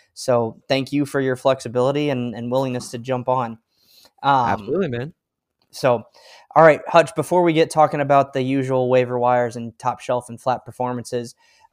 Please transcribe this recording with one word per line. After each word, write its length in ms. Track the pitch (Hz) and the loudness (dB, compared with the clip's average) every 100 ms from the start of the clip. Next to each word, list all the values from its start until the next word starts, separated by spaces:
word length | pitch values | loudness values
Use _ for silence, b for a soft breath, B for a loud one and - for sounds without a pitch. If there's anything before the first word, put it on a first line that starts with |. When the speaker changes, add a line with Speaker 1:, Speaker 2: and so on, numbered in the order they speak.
| b - | b -8
Speaker 1:
So 440 | - 120 113 - - | 0 0 0 -6 -4
thank 240 | 135 131 | -2 -2
you 140 | 143 139 | -2 -2
for 160 | 143 | -2
your 140 | 131 127 | -2 0
flexibility 760 | 135 131 123 123 127 143 147 | 0 0 -2 0 0 0 -2
and, 240 | 127 120 | -2 -6
and 180 | 113 120 | -8 -4
willingness 380 | 127 135 123 - | -2 -2 -4 -8
to 60 | 123 | -10
jump 320 | 120 127 123 | -6 -4 -2
on. 300 | 127 117 113 _ b b b b _ | -2 -4 -8 _ b b b b _
Um, 260 | 139 135 120 | 0 2 2
Speaker 2:
Absolutely, 380 | 101 104 165 175 | -2 -4 -4 -4
man. 260 | 120 139 - _ _ _ _ _ | -6 -10 -14 _ _ _ _ _
Speaker 1:
so, 320 | - 135 120 - b b b b 151 | -4 0 0 -4 b b b b 6
all 80 | |
right, 180 | 160 143 - | 6 6 4
Hutch, 260 | 170 151 - | 2 4 0
before 280 | 143 175 | 0 2
we 100 | 175 | 4
get 160 | 160 165 | 2 2
talking 320 | 160 151 151 | 2 2 2
about 320 | 139 139 135 | 2 2 2
the 80 | 135 | -2
usual 480 | 131 135 131 131 127 | -2 -2 -2 -2 2
waiver 300 | 127 123 123 | 2 2 0
wires 360 | 120 123 123 120 | 0 2 0 -6
and 220 | 117 - | -12 -6
top 220 | 127 120 | -6 -4
shelf 300 | - 123 - | -4 -6 -6
and 120 | 117 | -8
flat 240 | - 120 - | -6 -6 -6
performances, 680 | - 123 123 113 123 117 b b b b | -8 -6 -6 -6 -8 -8 b b b b